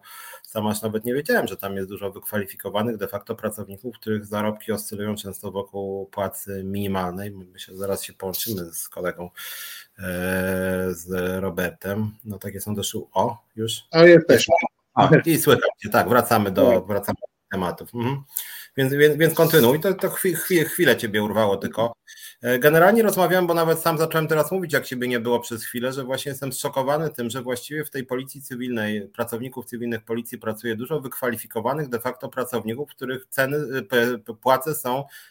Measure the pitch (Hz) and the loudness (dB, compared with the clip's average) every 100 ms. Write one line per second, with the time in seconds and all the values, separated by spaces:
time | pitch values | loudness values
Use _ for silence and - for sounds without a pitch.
0 | - - - - - 110 107 107 110 107 | -14 -20 -18 -20 -10 -4 -2 -2 -2 -4
1 | 120 131 151 233 - 92 98 98 95 98 | -2 -4 0 0 0 -6 -8 -8 -8 -8
2 | 98 95 - 107 98 - 101 101 117 107 | -10 -10 -8 -6 -6 -8 -6 -2 -2 -4
3 | 98 101 - 110 107 107 95 98 127 - | -6 -8 -8 -6 -6 -8 -12 -12 -14 -12
4 | 110 107 104 104 107 107 - 104 - 101 | -6 -6 -4 -2 -2 -4 -6 -6 -6 -8
5 | 107 101 98 92 101 95 95 101 98 98 | -6 -6 -8 -10 -10 -8 -8 -8 -6 -8
6 | 95 104 95 - 101 98 95 98 101 95 | -8 -4 -4 -6 -10 -8 -6 -4 -2 -2
7 | 90 90 101 98 92 90 - 95 98 92 | -2 -6 -10 -12 -18 -18 -18 -10 -6 -4
8 | - - 95 90 117 98 85 - - - | -6 -10 -8 -6 -6 -6 -6 -10 -12 -6
9 | 90 85 87 - - - - - - - | -6 -6 -10 -12 -14 -14 -14 -16 -20 -12
10 | 92 90 92 92 92 95 92 92 92 87 | -8 -4 -2 0 0 0 0 -2 -2 -4
11 | 87 92 90 95 95 87 90 - 95 104 | -6 -4 -2 -2 -4 -2 -4 -4 -6 -4
12 | 107 107 107 95 104 98 107 101 92 104 | -4 -6 -12 -10 -10 -10 -6 -6 -4 -6
13 | - 95 117 120 _ - 113 - - 165 | -6 0 0 -2 _ -8 -6 -6 0 8
14 | 175 170 160 123 - - - _ _ 123 | 12 12 10 4 6 2 0 _ _ 4
15 | 98 139 165 151 147 123 - - 104 113 | 6 6 6 2 6 4 4 -4 0 2
16 | - 123 113 113 98 92 95 92 92 101 | 4 4 4 4 2 4 6 4 2 -4
17 | - - - _ - 95 87 85 73 120 | -4 -8 -10 _ -8 -4 -4 -6 -10 -4
18 | 117 139 - - - - - - 135 143 | -4 -4 -6 -10 -10 -14 -10 -2 0 6
19 | 151 147 160 160 160 160 117 151 196 190 | 6 6 2 4 6 8 8 6 2 0
20 | 180 - 190 165 - 175 147 - 151 113 | -2 0 0 0 2 2 2 2 4 4
21 | 113 104 104 101 104 95 - - 117 - | 2 -2 0 2 2 0 -2 -2 -4 -4
22 | - - - - 120 123 151 160 180 226 | -20 -20 -20 -8 -2 4 6 8 6 6
23 | 214 185 170 185 175 170 165 160 165 156 | 4 4 2 4 2 2 2 2 0 0
24 | 160 160 156 156 151 190 170 135 - 127 | 0 0 2 2 0 -2 0 -2 -2 -4
25 | 123 123 117 120 - 113 - 123 127 135 | -2 -2 0 0 -2 -8 -6 -4 -4 -4
26 | 127 131 147 131 135 - 143 139 131 151 | -6 -6 -6 -8 -8 -6 -4 -2 0 0
27 | 160 - 117 127 120 123 - 151 147 139 | -2 -4 -6 -6 -6 -6 -6 -8 -8 -8
28 | 120 127 135 143 - 123 127 117 107 107 | -6 -6 -8 -14 -12 -10 -6 -4 -2 -4
29 | 98 - 113 113 131 127 - 117 120 113 | -6 -6 -6 -6 -8 -12 -12 -8 -6 -6
30 | - 117 117 113 110 107 120 110 127 156 | -6 -8 -8 -10 -8 -6 -6 -6 -4 -6
31 | 131 - 127 110 - 117 113 147 139 120 | -8 -6 -4 -4 -6 -6 -4 -4 -4 -4
32 | 127 120 131 131 120 117 110 120 147 - | -6 -8 -10 -8 -4 -4 -4 -8 -10 -10
33 | 127 131 - - 135 147 135 135 110 123 | -10 -10 -8 -2 0 -2 -4 -6 0 2
34 | 120 120 117 113 127 131 156 147 123 131 | 2 0 -8 -4 2 2 2 -4 -2 -4
35 | 139 - - | -4 -14 -20